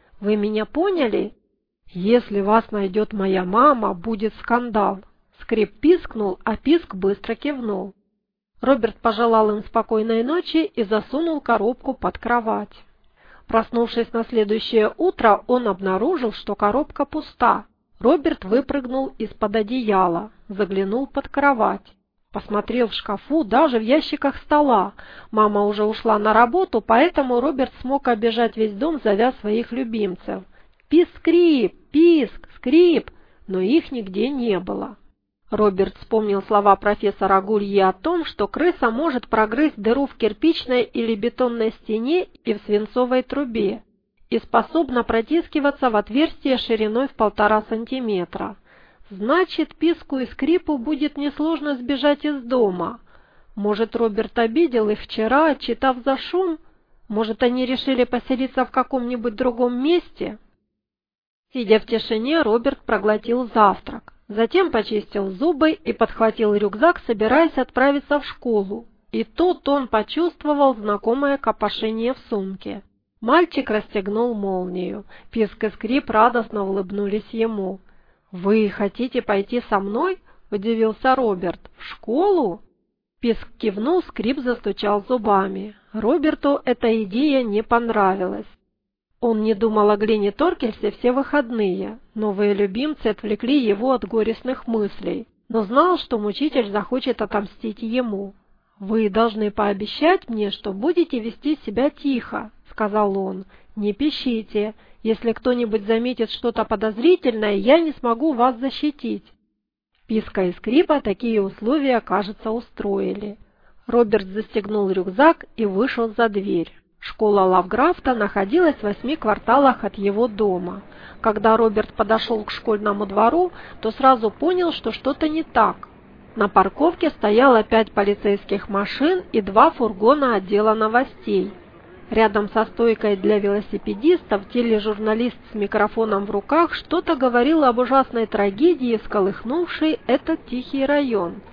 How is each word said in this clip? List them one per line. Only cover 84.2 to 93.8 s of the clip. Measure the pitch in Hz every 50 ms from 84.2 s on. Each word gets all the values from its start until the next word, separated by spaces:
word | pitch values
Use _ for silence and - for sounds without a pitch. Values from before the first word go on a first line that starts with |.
| 202 233 269 311
застучал | 240 247 233 - - 208 196 - 208 202 208 202 196 -
зубами. | 254 247 202 220 202 190 196 196 190 190 196 214 - _ _ _
Роберту | - 220 214 226 320 339 277 311 302 - - 285 285 - -
эта | 254 240 - 254 226 226 220 214
идея | 185 190 240 294 302 269 262 247
не | 220 202 214
понравилась. | 220 - 240 233 240 233 220 214 196 190 190 196 180 196 202 214 214 - - _ _ _ _ _ _ _ _ _ _ _ _ _ 247
Он | 233 226 214
не | 214 220 220
думал | 196 226 226 214 214 208 208
о | 208
Глене | 202 220 214 220 208 196 202
Торкельсе | 196 - 294 359 349 - 269 220 - - - 208
все | - - - 240
выходные. | 240 277 269 - - 294 254 226 240 220 208 185 180 190 196 202 220 233 - _ -
Новые | 214 214 208 196 202 208 208
любимцы | 208 202 202 196 185 233 277 311 302 - -
отвлекли | 226 208 - - 208 208 - 247 233 294 294
его | 247 214 208 202